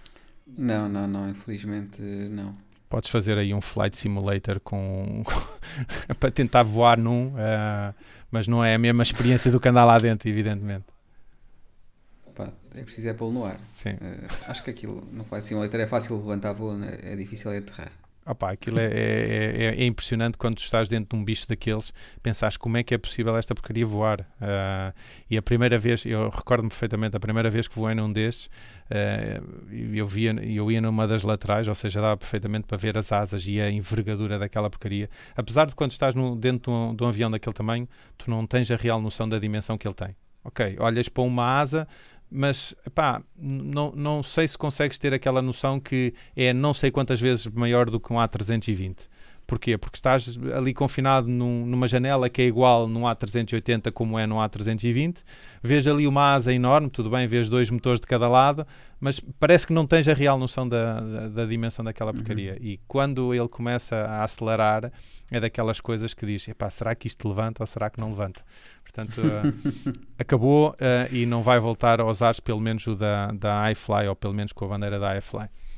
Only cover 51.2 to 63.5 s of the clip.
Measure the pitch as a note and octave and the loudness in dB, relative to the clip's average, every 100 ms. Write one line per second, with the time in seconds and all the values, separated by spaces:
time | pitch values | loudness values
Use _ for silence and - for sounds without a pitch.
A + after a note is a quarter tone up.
51.2 | A#2+ B2 B2 A#2+ A#2+ B2 B2+ B2 C3 C#3 | 2 0 0 0 0 0 2 2 2 2
52.2 | B2 - B2+ A2+ B2+ A#2+ A2+ A2+ A#2 A2 | 2 4 4 6 6 6 4 0 0 -2
53.2 | G#2 A#2+ A2+ A2+ - A#2 A2+ - A2+ A2 | -2 -2 0 -2 0 0 -2 -2 -2 0
54.2 | A2 A2 G#2+ G#2+ G#2+ A2 A#2 A#2 D#3+ E3+ | 0 0 -2 -2 -4 -2 0 2 0 -4
55.2 | - - - - A#2 D3 C#3 D3 D3 C#3 | -12 -20 -20 -6 2 4 4 4 4 4
56.2 | C#3+ C#3 A#2+ B2+ B2 D3 C#3+ - A2 B2+ | 6 4 4 2 6 4 4 -2 -2 0
57.2 | B2 A#2+ A2+ B2 A2+ A#2+ B2+ A#2+ - B2 | 2 2 2 2 2 0 0 0 0 2
58.2 | A#2+ B2+ C#3 D3 D3+ - - - C3+ C#3 | 6 6 6 4 -4 -14 -20 -6 -4 -4
59.2 | - - D3+ E3+ - E3 D3 E3 D3+ C#3 | -8 2 6 8 6 2 4 4 6 4
60.2 | C#3+ C3+ B2+ - B2+ A#2 A2+ A2+ A2 A2 | 4 2 0 -4 -2 0 0 -2 -6 -8
61.2 | A2 G#2+ A2+ A#2 A2+ - A2+ - A2 A2 | -6 -4 -2 -2 -2 -4 -6 -4 -4 -4
62.2 | A2 G#2+ F#2+ G2 G#2+ G2+ - C3+ C#3 C3 | -4 -4 -6 -6 -8 -10 -4 0 0 0
63.2 | B2+ B2 A#2+ | 0 0 -2